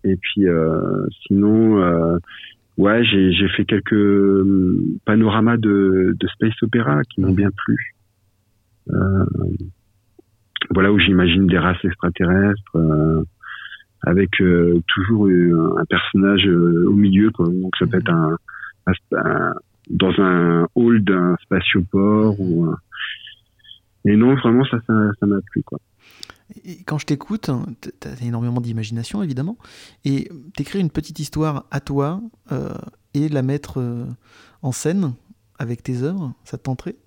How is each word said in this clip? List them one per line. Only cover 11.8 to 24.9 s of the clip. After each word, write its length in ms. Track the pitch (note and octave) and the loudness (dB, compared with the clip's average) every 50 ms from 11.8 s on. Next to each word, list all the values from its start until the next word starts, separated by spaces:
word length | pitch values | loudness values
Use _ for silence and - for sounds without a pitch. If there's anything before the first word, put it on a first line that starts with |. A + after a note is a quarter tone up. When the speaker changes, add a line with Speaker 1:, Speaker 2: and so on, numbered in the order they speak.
| - | -2
Speaker 1:
extraterrestres, 920 | F#2 E2+ _ - F2 E2+ - F#2 E2+ F2+ F#2+ G2+ G#2 G2+ G#2 G2+ - - | -6 -4 _ -4 -6 -2 -2 0 2 2 2 2 2 0 -2 -6 -4 -2
euh, 460 | E2 E2 D#2 D#2 D#2 D#2 D#2+ D#2+ D#2+ E2 E2 _ _ - - - - - - - - _ _ _ _ | 0 0 2 2 2 2 2 0 0 -2 -6 _ _ -20 -18 -18 -18 -18 -20 -20 -20 _ _ _ _
avec, 380 | - - F2 F#2+ G2 F#2 - - | -4 0 2 2 0 0 0 2
euh, 400 | G2 F2+ F2 F2 E2+ F2 E2+ E2+ E2 - | 2 4 4 4 4 4 2 2 0 -2
toujours, 380 | - G2 F#2 G2 A#2 G#2+ G#2 G2 | -4 -2 0 0 2 2 4 4
euh, 460 | F#2 F2+ F2 F2 E2+ E2 E2 E2 F2+ - | 4 4 4 4 4 2 2 0 0 -2
un 60 | F2 | -2
personnage, 600 | - - F2+ - - - F#2+ G2 G2+ G2+ F#2+ F#2+ | -2 -2 -4 -2 0 0 2 2 4 2 2 2
euh, 400 | G2 F2 F2 E2+ F2 E2+ E2+ F2 G2 | 2 4 4 4 2 2 2 2 2
au 40 | G2+ | 4
milieu, 360 | G2+ G#2 G2 F#2+ G2 G#2 A2 | 4 4 4 6 4 4 2
quoi. 160 | A2 - F2 E2+ | 2 0 -2 0
Donc 260 | F2+ F#2 F#2 F#2 - - | 0 -2 -4 -4 -2 -2
ça 80 | A#2 | -2
peut 100 | A2+ A2 F#2 | 0 0 -2
Speaker 2:
Mhm. 20 | |
Speaker 1:
être 80 | - - | 0 0
un, 240 | E2+ E2 D#2+ D#2 E2 - _ - - - - - - _ _ | 0 0 0 0 -2 -6 _ -18 -18 -18 -18 -18 -18 _ _
un 60 | F#2 F2+ | -4 -4
spa-, 600 | - _ _ - - - - E2+ E2+ F2 F2 F2 - _ _ _ _ _ - | -4 _ _ -4 -2 -2 -2 -2 -2 -2 -4 -6 -8 _ _ _ _ _ -6
dans 220 | - F2+ F#2+ F#2 F2 - | -2 0 0 2 2 2
un 460 | G2 F#2 F2+ F2 E2+ E2+ E2+ E2+ E2+ - _ | 2 4 4 4 4 4 2 2 0 0 _
hall 280 | - A#2+ A#2 A#2 A2 G2+ | 2 4 4 4 4 2
d'un 320 | F#2+ G2 F2+ F2 F2+ F2 E2+ | 2 2 2 2 0 0 -2
spatioport 920 | - _ G2 F2+ - - - G2 F2+ - - G2 G2 G#2 G#2+ G#2+ G#2+ A2 G2+ G2 | -2 _ -2 -2 -2 0 0 0 -2 0 0 0 2 2 2 4 2 2 0 0
Speaker 2:
Mhm. 60 | F#2+ F2+ | -2 -2
Speaker 1:
ou 120 | E2 E2 E2+ | 0 0 0
un... 100 | D#2+ E2 E2 _ _ - - - - - - - - - _ _ _ _ _ _ - - _ _ _ _ _ _ | -2 -2 -6 _ _ -14 -12 -12 -12 -12 -16 -18 -20 -20 _ _ _ _ _ _ -20 -20 _ _ _ _ _ _
et 120 | G2+ G#2 | 2 4
non, 180 | G#2+ A#2 B2+ C#3 | 4 4 4 4
vraiment, 300 | C3 - A#2+ A#2 B2 C3+ | 2 2 2 2 2 2
ça, 140 | - - A#2 - | 0 -2 -6 -2
ça, 80 | - | 0